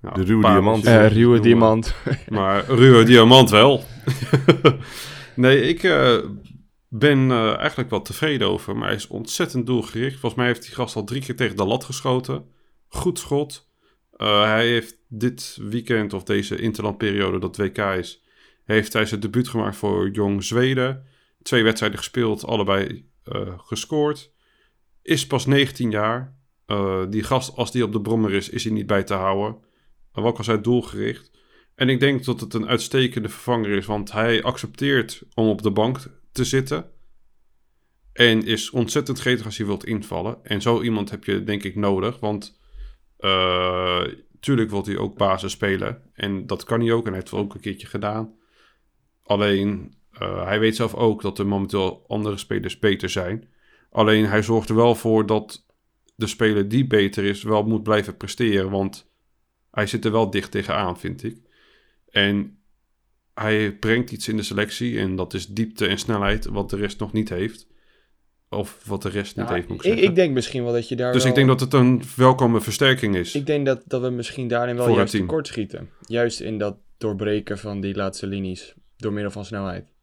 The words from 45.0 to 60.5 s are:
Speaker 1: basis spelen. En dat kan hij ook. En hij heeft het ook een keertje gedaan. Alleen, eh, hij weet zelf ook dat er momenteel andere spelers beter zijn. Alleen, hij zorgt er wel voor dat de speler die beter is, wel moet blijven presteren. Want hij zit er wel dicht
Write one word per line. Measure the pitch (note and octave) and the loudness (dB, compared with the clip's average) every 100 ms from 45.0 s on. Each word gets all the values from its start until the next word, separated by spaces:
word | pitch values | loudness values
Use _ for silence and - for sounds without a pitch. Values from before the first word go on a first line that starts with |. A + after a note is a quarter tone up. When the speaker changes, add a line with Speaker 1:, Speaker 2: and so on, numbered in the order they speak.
| G2+ - | -6 -2
Speaker 1:
basis | G2+ F#2+ F#2 | -2 -2 -8
spelen. | - G#2 F#2+ G2 A#2 _ | -4 -2 -2 -4 -10 _
En | - G2+ G2 - | -8 -6 -6 -6
dat | G2 | -10
kan | - A#2 | -4 -2
hij | A#2 | 0
ook. | A#2 A2+ | 0 -2
En | |
hij | F#2+ | -8
heeft | F2+ | -8
het | G2 | -6
ook | G2+ | -6
een | G2+ | -8
keertje | G#2+ F#2+ - | -10 -10 -10
gedaan. | G2+ G#2 G#2+ A2 _ _ _ _ _ _ _ _ _ | -8 -6 -6 -8 _ _ _ _ _ _ _ _ _
Alleen, | _ G#2 G#2 G2 G2+ G2+ - _ _ | _ 0 2 2 0 -4 -10 _ _
eh, | - F#2+ F#2 F2+ | -12 -8 -6 -2
hij | G#2+ | 2
weet | A2 A2 | 2 2
zelf | A#2 - | -4 0
ook | A#2 G#2+ | 0 0
dat | G2+ F#2 | -4 -4
er | G2+ | -2
momenteel | G2+ G2 G#2 F#2 - _ | -2 -2 -2 -2 -4 _
andere | G#2+ G#2+ G2 | -6 -4 -6
spelers | - G#2 G2 - | -6 -6 -6 -2
beter | A2 F#2+ F#2 | 0 0 -2
zijn. | G2 F2+ G#2 - _ _ _ _ | -4 -6 -8 -10 _ _ _ _
Alleen, | - G#2+ A2 G#2+ | 0 4 4 4
hij | G#2 | 2
zorgt | G#2 A2+ - | 2 0 0
er | A2 | 2
wel | A#2 A2+ | 4 2
voor | A2+ A2 G#2 | 2 2 2
dat | G#2+ G#2+ - _ _ _ _ _ _ | 0 -2 -20 _ _ _ _ _ _
de | G#2+ | -8
speler | - A2+ G#2 G2+ | 0 0 2 0
die | A#2 C3+ | 0 2
beter | A2 G2 G2+ | 2 2 0
is, | G2+ G2+ | -4 -4
wel | G#2+ G#2+ | -2 0
moet | G#2 A2 | 0 -2
blijven | G#2+ G#2+ G#2+ F#2 | 0 0 -2 -8
presteren. | G2+ - A#2+ G2+ F#2+ | -12 -4 0 0 0
Want | G2 G2 G2 _ _ _ _ _ _ _ | -2 -4 -6 _ _ _ _ _ _ _
hij | - G#2 | -4 -4
zit | A#2 G#2+ | -2 -2
er | |
wel | G#2+ G#2+ | 0 0
dicht | F#2+ - | -2 -4